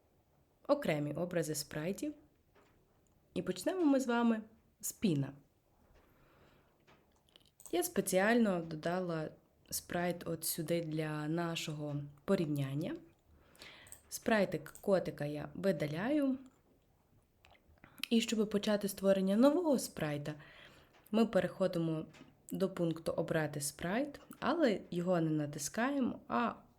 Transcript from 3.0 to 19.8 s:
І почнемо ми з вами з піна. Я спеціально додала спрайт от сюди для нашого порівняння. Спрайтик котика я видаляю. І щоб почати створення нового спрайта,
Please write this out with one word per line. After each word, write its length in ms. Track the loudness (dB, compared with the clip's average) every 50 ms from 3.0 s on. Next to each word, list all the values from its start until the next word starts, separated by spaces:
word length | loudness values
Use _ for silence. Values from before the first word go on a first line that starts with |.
| _ _ _ _ _ _ -6
І 80 | -4 -4
почнемо 420 | -4 -4 -2 -2 -2 0 4 4
ми 160 | 4 4 4
з 60 | 4
вами 360 | 2 2 2 4 4 2 0 -2 -10 _ _ _ _ _ _
з 120 | -10 -10 -6
піна. 400 | 0 0 2 2 2 0 -2 -6 -12 -20 _ _ _ _ _ _ _ _ _ _ -20 _ _ _ _ _ _ _ _ _ -20 _ _ _ _ _ _ _ _ -20 _ _ _ _ _ _ _ -20 -20 _ _ _ -20 -10 -4 -2
Я 100 | 0 0
спеціально 760 | 0 0 -2 0 2 2 4 4 6 6 6 6 4 2 0
додала 680 | -2 -4 -6 -4 -2 -2 -2 -2 -2 -2 -2 -4 -4 -6 -8 -14 _ _ _ _ _ -10
спрайт 580 | -8 -8 -6 -4 -2 0 0 0 -2 -2 -4 -6
от 160 | -6 -4 -4
сюди 380 | -4 -4 -2 -2 0 0 0 0
для 460 | -2 -2 -2 -2 -2 -4 -4 -2 -2
нашого 680 | 0 0 0 -2 -4 -4 -6 -6 -6 -6 -6 -4 -4 -4 -6 -8 -12 -6 0
порівняння. 720 | 2 2 2 2 2 0 0 -2 -2 -2 -4 -4 -4 -6 -8 -12 -18 _ _ _ _ -20 -20 _ _ _ -20 -20 -20 -20 -20 -20 -20 -20 -20 _ -14
Спрайтик 680 | -12 -4 0 2 4 4 4 2 0 -4 -8 -10 -18 -8
котика 440 | -2 2 2 2 2 0 -6 -6 -6
я 240 | -6 -6 -6 -8 -10 -8
видаляю. 840 | -2 0 0 0 0 0 -4 -4 -2 -2 0 0 2 2 2 0 -2 -4 -12 _ _ _ _ _ _ _ _ _ _ _ _ _ _ _ _ _ _ -20 -20 -20 _ _ _ _ _ -20 -20 -18 -12 -4 0
І 100 | 2 2
щоб 300 | 2 2 0 0 0 0
почати 380 | 0 -2 0 0 0 0 0 -2
створення 480 | -4 0 4 4 4 4 4 2 4
нового 420 | 6 6 6 6 4 4 2 2
спрайта, 560 | 2